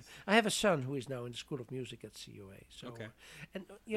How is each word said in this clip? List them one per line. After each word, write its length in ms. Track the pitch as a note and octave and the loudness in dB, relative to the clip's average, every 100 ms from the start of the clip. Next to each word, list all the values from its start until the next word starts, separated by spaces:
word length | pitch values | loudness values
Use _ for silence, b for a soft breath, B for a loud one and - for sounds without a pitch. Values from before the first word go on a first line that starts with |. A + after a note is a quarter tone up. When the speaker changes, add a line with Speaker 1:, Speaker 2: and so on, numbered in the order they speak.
| - B - | -12 B 6
Speaker 1:
I 80 | A3 | 6
have 100 | G#3+ | 6
a 40 | |
son 300 | - G#3 D#3 | 6 6 6
who 100 | B2+ | 4
is 120 | C#3 B2 | -2 -2
now 200 | B2+ A#2+ | -4 -6
in 60 | |
the 40 | A#2 | -8
School 240 | - C#3 | -6 -6
of 100 | A2 | -4
Music 320 | C3 A#2 A#2 | -6 -6 -8
at 140 | G#2+ - | -12 -12
C 160 | - G#2 | -14 -14
U 140 | G2 | -14
A. 140 | G2 - | -16 -18
So, 180 | - B2 | -14 -10
Speaker 2:
Okay. 200 | A#2 A2 - B B D3 | -8 -10 -12 B B -10
Speaker 1:
and, 120 | F#3+ F3+ | -10 -12
uh, 40 | G3+ | -12
you 80 | - | -2